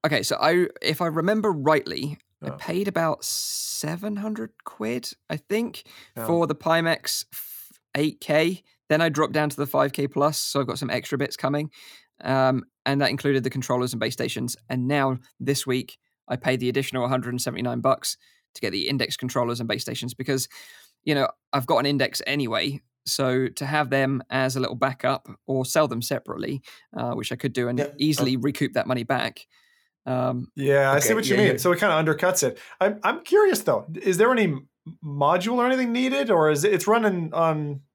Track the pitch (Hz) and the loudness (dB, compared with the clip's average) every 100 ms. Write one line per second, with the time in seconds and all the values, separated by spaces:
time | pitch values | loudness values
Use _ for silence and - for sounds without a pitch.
0 | 151 139 - - 147 180 180 - - 156 | 2 0 0 2 4 4 2 -2 -2 0
1 | 170 160 165 214 208 160 139 156 - 71 | 0 0 2 2 2 2 4 2 2 -6
2 | 147 143 _ _ 147 135 - 170 202 185 | -6 -10 _ _ -10 -8 -4 -2 -2 0
3 | 165 - - - - - - - 151 170 | 0 -2 -6 -6 -6 -6 -6 -6 -6 -6
4 | 202 208 214 214 220 _ - - 214 247 | -6 -6 -6 -6 -10 _ -20 -8 -6 -4
5 | 233 - _ 156 _ 208 233 - - - | -6 -14 _ -8 _ -2 -2 -6 -18 -20
6 | - - - 170 160 - 165 165 165 156 | -18 -10 0 2 2 0 2 2 4 0
7 | - - - - - - - _ _ - | -2 -6 -8 -14 -14 -16 -20 _ _ -2
8 | 151 - - 156 165 185 _ _ _ 156 | -2 -2 0 2 2 0 _ _ _ 2
9 | 165 147 156 156 151 143 143 143 139 135 | 2 2 0 2 0 -2 -2 2 2 0
10 | 139 139 147 151 - 139 123 117 143 123 | -4 2 0 0 -2 -2 -2 -4 -2 -4
11 | - 139 139 - - 147 151 - - - | -2 -4 -4 -2 -2 -2 -4 -10 -20 -20
12 | _ _ - 135 131 131 - _ - 139 | _ _ -2 2 2 2 -4 _ -4 0
13 | 139 - 143 135 123 135 123 123 127 123 | 0 0 0 0 0 -6 -2 -2 0 -2
14 | 113 120 117 113 120 - _ 127 127 147 | -4 -2 -4 -4 -6 -8 _ -4 0 2
15 | 135 127 _ _ 131 139 - 127 - - | 0 -2 _ _ -2 -2 0 -2 -4 -16
16 | _ _ - 123 - 127 123 123 135 131 | _ _ -10 -4 0 0 0 -2 -2 -2
17 | 123 131 123 123 123 113 123 120 127 135 | 0 -2 -2 -4 -4 -4 -4 0 0 0
18 | - - _ _ _ - 110 92 78 135 | -2 -8 _ _ _ -8 -4 -4 -2 -2
19 | 120 - 127 127 120 120 117 107 120 123 | -2 -4 -4 -2 -2 -4 -4 -4 -6 -8
20 | 120 - 135 135 127 - - - - _ | -10 -8 -4 -4 -4 -12 -20 -20 -20 _
21 | - 147 131 - _ 143 127 156 139 143 | -2 0 0 -4 _ -4 2 2 2 0
22 | 131 - - 143 123 110 92 139 _ _ | 0 -2 -4 -2 -2 -2 -2 -6 _ _
23 | - - 131 127 127 - 139 151 143 135 | -8 -2 0 0 -2 -4 -4 -2 0 0
24 | 135 135 - 131 131 127 131 120 135 131 | 0 -2 -2 -2 0 -2 -4 0 -2 0
25 | 127 135 - - - 135 127 165 147 120 | -2 -2 -6 -18 -4 -2 0 2 2 0
26 | 120 135 - - - 139 - - _ - | -4 -6 -6 -8 -6 -6 -10 -20 _ -8
27 | 120 120 110 127 139 127 120 123 143 - | -6 -4 -6 -6 -4 -2 -2 -2 -4 0
28 | 151 139 139 131 135 - 139 120 - 123 | 0 2 0 0 -2 0 -2 0 -2 -2
29 | 117 131 113 - - _ _ _ _ _ | -2 -2 -2 -6 -20 _ _ _ _ _
30 | - 127 127 123 123 - 139 139 135 139 | -6 -2 0 -2 -6 -4 4 4 6 4
31 | - 220 - - 208 - 180 175 208 160 | 4 2 2 4 4 4 2 4 4 4
32 | 160 156 180 185 131 - - - 190 214 | 2 2 2 2 0 -2 -18 0 0 2
33 | 190 311 - 392 415 - - 117 - 160 | -2 -2 2 6 6 4 2 0 -2 -4
34 | 202 175 226 247 196 135 - _ - - | 0 4 4 4 2 0 -8 _ -20 -14
35 | 151 143 143 180 196 247 247 262 247 240 | -10 2 4 4 2 0 2 2 0 0
36 | 262 269 247 180 156 151 190 190 202 226 | 0 0 2 4 4 4 4 2 4 4
37 | 214 185 160 165 165 151 147 139 _ | 4 0 -2 0 2 2 -4 -8 _